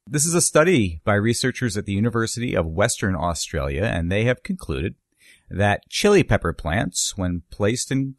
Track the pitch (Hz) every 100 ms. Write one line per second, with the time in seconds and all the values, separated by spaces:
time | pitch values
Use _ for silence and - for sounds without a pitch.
0 | - 143 160 170 - 156 165 160 98 80
1 | - 101 110 117 127 - 123 98 95 98
2 | 117 117 113 117 120 - 82 80 107 -
3 | 104 85 85 80 - 78 69 71 107 85
4 | 85 101 117 127 - 185 - 67 90 -
5 | _ _ _ _ - 90 101 101 - -
6 | 208 202 - 107 85 - 78 95 - -
7 | - - 90 87 - - 104 123 - 135
8 | 135